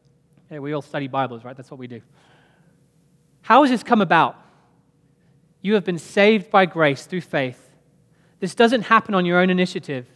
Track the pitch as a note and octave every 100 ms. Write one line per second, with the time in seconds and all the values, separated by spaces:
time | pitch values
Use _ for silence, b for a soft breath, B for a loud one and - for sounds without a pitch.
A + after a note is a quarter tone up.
0 | _ _ _ _ _ D3+ C#3+ D3+ - D3+
1 | C#3 C3+ B2+ A#2 B2 C3 C3 C#3 B2 A#2+
2 | _ b b b b b b b _ _
3 | _ _ _ _ - A#3 C#4+ B3 - A#3+
4 | F3+ E3+ C3 - _ _ _ _ _ _
5 | _ _ _ _ _ _ - G#3+ F#3 E3+
6 | - G#3 G3+ A3 - G3+ F#3 E3 D3+ C3+
7 | - F3+ - D#3 B2+ B2 _ _ _ _
8 | _ _ _ - F#3 - A#3 B3 F#3 E3
9 | - F#3+ F3+ F3+ F#3 F3+ F3+ F3+ - C3+
10 | B2